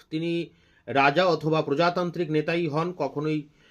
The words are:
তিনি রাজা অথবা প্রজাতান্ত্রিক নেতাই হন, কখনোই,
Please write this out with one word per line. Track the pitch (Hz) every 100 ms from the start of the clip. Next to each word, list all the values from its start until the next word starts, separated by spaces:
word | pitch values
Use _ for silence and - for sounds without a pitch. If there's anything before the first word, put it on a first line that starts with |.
| -
তিনি | 156 170 170 165 _ _ _ -
রাজা | 127 139 147 185
অথবা | 160 156 156
প্রজাতান্ত্রিক | 143 143 170 180 175 170 160
নেতাই | 151 156 170 170
হন, | 147 175 175
কখনোই, | 135 143 156 151 143 _ _